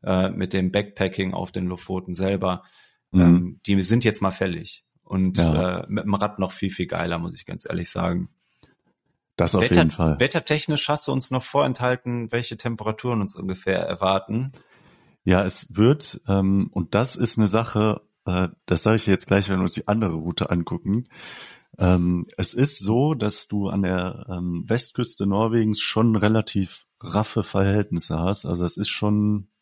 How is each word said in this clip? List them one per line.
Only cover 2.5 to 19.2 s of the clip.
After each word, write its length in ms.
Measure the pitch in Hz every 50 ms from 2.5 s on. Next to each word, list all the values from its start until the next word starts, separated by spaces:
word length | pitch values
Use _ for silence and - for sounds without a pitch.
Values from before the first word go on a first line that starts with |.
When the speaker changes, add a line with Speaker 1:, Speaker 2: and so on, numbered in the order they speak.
| 90 87 - _ _ - - - _ _ _ _
Speaker 2:
Mhm. 100 | - 92
Speaker 1:
Ähm, 400 | 90 85 87 87 87 90 87 - _
die 160 | - 101 98 95
sind 220 | 92 110 117 123
jetzt 180 | 110 101 - -
mal 80 | 95
fällig 560 | 92 - 98 95 87 80 - - - - _ _ _ _ _
und, 340 | _ - 95 92 92 92
Speaker 2:
Ja. 440 | 95 87 82 78 78 92 90 90 90
Speaker 1:
äh, 60 | - -
mit 140 | 101 104 -
dem 100 | 104 101
Rad 240 | 101 104 104 - -
noch 140 | 95 92 -
viel, 180 | - - 98
viel 160 | - - 90
geiler, 320 | 87 - 85 85 87 85 85
muss 160 | 85 85 85
ich 100 | - -
ganz 240 | - - - - -
ehrlich 220 | - 87 85 -
sagen. 400 | - - 87 - 87 90 - - _ _ _ _ _ _ _ _ _ _ _ _ _ _ _ _ _ _ _ _ _
Speaker 2:
Das 180 | - 85 82 -
auf 80 | 98 92
Speaker 1:
Wetter-, 120 | - 90
Speaker 2:
jeden 140 | 87 85 80
Fall. 300 | 76 - 87 80 76 71
Speaker 1:
wettertechnisch 680 | 123 135 - 170 - - 151 151 - - 151 143 - -
hast 200 | 147 147 - -
du 40 | 135
uns 180 | 135 131 -
noch 120 | 131 127 -
vorenthalten, 880 | - - 139 143 135 127 - 123 123 127 123 _ 123 120 120 117 110 -
welche 240 | 117 117 - 120 110
Temperaturen 640 | - 120 117 110 107 107 110 110 - 127 120 110 101
uns 120 | 98 -
ungefähr 440 | - 95 95 92 92 - - 95 90
erwarten? 720 | 82 85 92 90 98 95 98 98 - - 104 113 131 135 - - _ _ _ _ _ _ _ _ _ _ _ _ _
Speaker 2:
Ja, 200 | - 92 90 101
es 220 | 92 - - - _ -
wird, 460 | 92 107 120 143 151 - - - - _ -
ähm, 400 | 98 98 95 95 98 98 95 - -
und 220 | - 85 - -
das 220 | 101 120 131 -
ist 220 | - 123 113 - -
eine 100 | 107 101
Sache, 540 | 92 113 113 - - 107 107 107 107 - _ _ _ _ _
äh, 220 | - 90 90 92 87 - _ _
das 160 | - 90 82 -
sage 140 | 117 113
ich 80 | 110 -
dir 60 | - 98
jetzt 140 | 92